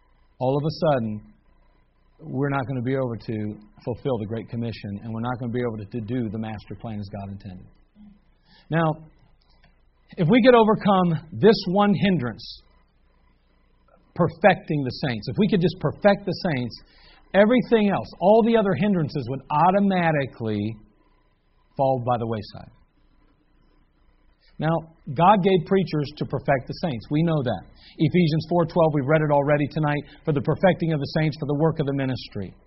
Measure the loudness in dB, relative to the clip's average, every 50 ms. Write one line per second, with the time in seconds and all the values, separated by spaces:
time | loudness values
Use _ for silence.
0 | _ _ _ _ _ _ _ -4 -2 -2 -2 0 -2 -4 -4 -2 0 0 0 0
1 | -2 -4 -8 -10 -12 -18 -20 _ _ _ _ _ _ _ _ _ _ _ _ _
2 | _ _ _ _ -16 -10 -6 -4 -2 -2 -2 -4 -4 -4 -6 -4 -4 -2 -2 -2
3 | -2 -4 -6 -8 -8 -8 -6 -6 -6 -8 -8 -12 -18 -20 _ -14 -10 -10 -8 -6
4 | -4 -4 -2 -2 -4 -6 -8 -10 -10 -8 -8 -6 -6 -6 -8 -10 -10 -12 -12 -10
5 | -10 -10 -8 -6 -6 -6 -6 -6 -6 -6 -4 -4 -4 -4 -6 -8 -12 -10 -10 -10
6 | -8 -6 -4 -4 -4 -4 -6 -8 -8 -8 -10 -12 -14 -16 -16 -14 -12 -10 -10 -10
7 | -10 -10 -12 -12 -12 -12 -14 -14 -14 -16 -16 -16 -20 -20 _ _ _ _ _ -20
8 | -20 -20 -20 _ _ _ _ _ _ _ _ _ _ -4 0 0 0 0 -2 -4
9 | -10 -20 _ _ _ _ _ _ _ _ _ _ _ _ _ _ _ _ _ _
10 | _ _ -4 -2 2 4 4 6 8 8 8 8 6 4 2 2 2 2 2 2
11 | 2 0 0 -2 -6 -10 -4 4 6 6 6 6 0 -2 0 2 4 4 2 2
12 | 2 2 2 0 -2 -4 -8 -10 -14 -18 -18 -20 _ _ _ _ _ _ _ _
13 | _ _ _ _ _ _ _ _ _ _ _ _ _ _ _ _ _ _ _ _
14 | _ _ -2 0 0 0 0 4 6 6 6 4 0 -4 -2 -2 -2 -4 -4 -4
15 | -6 -4 -4 -6 -6 -6 0 0 2 2 2 2 2 0 -2 0 -4 -4 -4 2
16 | 2 2 2 2 -2 -8 -8 -4 -4 -4 -2 -2 -4 -6 -10 -14 -20 _ _ _
17 | _ -20 -20 _ _ -2 4 4 4 6 4 2 2 2 2 2 4 2 0 -2
18 | -4 -8 -8 0 4 4 6 6 4 4 2 2 2 2 0 0 0 0 2 0
19 | 0 -2 -4 -6 -6 -6 -8 -8 -6 -2 0 4 4 4 4 4 2 2 0 2
20 | 2 2 0 0 -2 -4 -6 -8 -6 -4 -2 -2 -2 -4 -6 -10 -18 _ _ _
21 | _ _ _ _ _ _ _ _ _ _ _ _ _ _ -4 -2 0 0 0 -2
22 | 0 -2 -2 -2 -2 -4 -6 -6 -8 -12 -16 -20 -20 -20 _ _ _ _ _ _
23 | _ _ _ _ _ _ _ _ _ _ _ _ _ _ _ _ _ _ _ _
24 | _ _ _ _ _ _ _ _ _ _ _ -4 -2 0 0 -2 -4 -8 _ _
25 | -14 -8 0 4 6 6 6 6 4 2 2 2 2 2 0 0 0 0 -2 -4
26 | -4 -6 -6 -8 -8 -6 -6 -6 0 0 -2 -2 -2 -8 -10 -6 -6 -6 -6 -6
27 | -6 -2 0 0 2 2 0 0 -2 -2 -4 -6 -8 -18 -20 -20 -20 -16 -4 0
28 | 0 2 4 4 4 4 2 0 -2 0 0 0 0 2 2 2 2 2 2 0
29 | 0 2 2 2 2 2 2 2 2 2 2 0 0 -2 -2 -2 -2 0 -2 -4
30 | -6 -10 -18 -10 -4 -2 -2 -2 0 -2 -2 2 2 2 2 2 -2 -2 -2 -2
31 | -4 -4 -2 0 0 -2 -2 -4 -6 -4 -2 0 0 0 0 -2 -4 -4 -2 -4
32 | -4 -4 -4 -6 -8 -12 -10 -10 -10 -10 -14 _ _